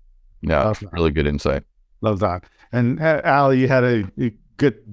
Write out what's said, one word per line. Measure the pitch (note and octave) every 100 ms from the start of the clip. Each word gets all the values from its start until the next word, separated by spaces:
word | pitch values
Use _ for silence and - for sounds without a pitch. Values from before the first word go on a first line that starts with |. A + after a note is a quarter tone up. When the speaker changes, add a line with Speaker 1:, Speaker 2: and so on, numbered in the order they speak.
| - _ _ -
Speaker 1:
Yeah, | D#2+ D#2 G#2+
Speaker 2:
Love | G#2
that. | G2+
Speaker 1:
really | F2 E2
good | D2+ D2
insight. | C#2+ D2 C#2 - _ _ _
Speaker 2:
Love | A2 G2+
that. | G2 F2 - _ _
And, | A#2+ A#2+ C#3+
uh, | D#3+ D#3
Al, | E3+ C#3 C#3
you | C3 B2+
had | C3
a, | B2 A#2+ F#2 -
a | B2+ - _ -
good, | C#3+ - -